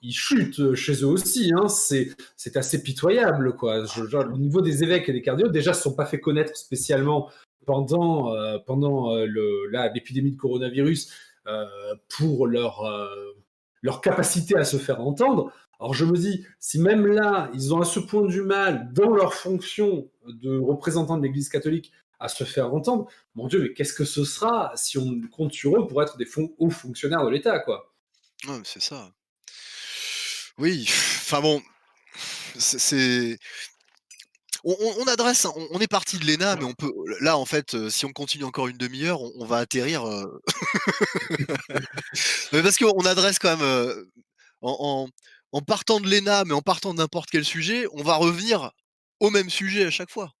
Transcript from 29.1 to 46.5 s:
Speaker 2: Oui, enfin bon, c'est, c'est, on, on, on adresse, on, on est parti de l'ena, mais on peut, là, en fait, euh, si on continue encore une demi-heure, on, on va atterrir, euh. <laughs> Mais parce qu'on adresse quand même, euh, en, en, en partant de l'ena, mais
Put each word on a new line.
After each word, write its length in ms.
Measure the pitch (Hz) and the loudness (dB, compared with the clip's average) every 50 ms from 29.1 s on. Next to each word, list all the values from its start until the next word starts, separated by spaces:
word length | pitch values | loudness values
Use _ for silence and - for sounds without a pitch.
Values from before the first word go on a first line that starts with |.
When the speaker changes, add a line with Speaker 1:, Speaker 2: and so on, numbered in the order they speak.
| 92 _ _ _ _ _ _ - - - - - - - - - - - - - - - - - - - - - _ | _ _ _ _ _ _ _ -20 -20 -20 -20 -18 -16 -16 -14 -12 -10 -10 -8 -8 -8 -8 -8 -8 -8 -10 -12 -14 _
Speaker 2:
Oui, 260 | - 135 170 185 151 113 101 | 0 0 0 0 0 0 0
enfin 500 | - - - - - - - - 156 143 | 0 2 2 0 -2 -2 -2 0 0 2
bon, 220 | 143 156 151 143 - - _ _ _ _ _ _ _ _ - - - - - - - - - | 4 4 2 2 -2 -10 _ _ _ _ _ _ _ _ -18 -14 -12 -12 -12 -12 -12 -14 -6
c'est, 200 | 120 110 - - 123 | -2 0 0 0 0
c'est, 580 | - - 147 135 131 127 123 123 120 117 117 - - - - - - - _ _ _ _ _ _ _ _ - - - _ _ _ _ _ - - - | 0 2 2 2 4 4 2 2 0 -2 -4 -8 -12 -18 -16 -16 -16 -16 _ _ _ _ _ _ _ _ -20 -20 -20 _ _ _ _ _ -10 -6 -2
on, 100 | 170 185 | -2 -2
on, 160 | 196 214 226 202 208 | 0 0 -2 -2 0
on 80 | 254 | 0
adresse, 380 | 262 240 220 233 247 247 247 - | 0 2 2 2 2 4 2 2
on, 220 | 175 - - 240 226 | 0 -2 -6 -10 -8
on 80 | 165 185 | -2 -2
est 80 | 220 | 0
parti 320 | - - 190 - - - 180 | 2 0 0 0 -2 -6 -2
de 60 | 156 | 0
l'ena, 320 | 151 151 156 185 202 196 | 0 2 2 2 0 0
mais 80 | 165 139 | 0 -2
on 80 | 123 123 | -6 -6
peut, 180 | - 151 143 - 104 82 85 107 92 | -6 -6 -6 -6 -6 -8 -8 -6 0
là, 160 | 135 156 160 | 2 4 4
en 80 | 147 131 | 4 2
fait, 300 | - - 151 139 - - | 0 0 -2 -2 -2 -6
euh, 140 | 117 110 107 | -4 -4 -2
si 160 | 107 - - | -2 -2 -4
on 60 | 139 | -4
continue 320 | 135 - 143 135 - 151 143 | -6 -10 -6 -6 -4 -4 -6
encore 240 | 131 123 - 131 | -6 -4 -4 -4
une 80 | 123 123 | -4 -4
demi-heure, 440 | 123 123 120 127 131 147 170 180 147 | -4 -6 -6 -4 -4 -2 -2 -2 -2
on, 100 | 127 107 - | -6 -10 -10
on 80 | 127 117 | -12 -4
va 140 | 110 120 117 | 0 0 0
atterrir, 440 | 120 - - 127 123 143 165 139 117 | 0 0 -2 -2 0 0 -2 -2 -2
euh. 200 | 110 107 101 98 98 67 - _ | -4 -4 -6 -6 -8 -10 -8 _
<laughs> 2000 | - - - 185 - - - - - - - 214 - - 180 - - 170 143 143 - 151 127 - - 143 147 131 - - - - - - - - - - - - - | -6 -4 -4 -4 -2 -2 0 0 0 0 0 0 0 0 -4 -2 -2 -4 -4 -2 -2 -4 -6 -6 -4 -6 -6 -6 -6 -12 -12 -12 -8 -4 -2 -2 0 -2 -2 -4 0
Mais 100 | - 156 | 2 4
parce 160 | 165 196 196 | 4 4 4
qu'on 280 | - 247 220 202 185 180 | 6 4 4 4 4 4
adresse 340 | 185 185 180 190 202 185 - | 4 4 4 4 2 2 2
quand 160 | - 180 160 | 2 2 2
même, 100 | 160 147 | 4 2
euh, 380 | 135 131 127 120 127 104 - 92 92 _ 120 _ _ _ _ _ _ _ _ | 2 2 2 2 0 -4 -8 -10 -18 _ -20 _ _ _ _ _ _ _ _
en, 140 | - 123 139 - | -4 -4 -4 -2
en, 300 | 143 143 139 135 135 131 _ _ _ - - _ _ _ - | -2 -2 -2 -2 -4 -6 _ _ _ -20 -20 _ _ _ -6
en 40 | 143 | -6
partant 400 | 143 - - - - - 220 208 | 0 0 -2 -2 2 2 2 2
de 80 | 202 196 | 4 2
l'ena, 340 | 190 208 196 208 202 202 196 | 2 2 4 4 2 2 4
mais 100 | 170 | 2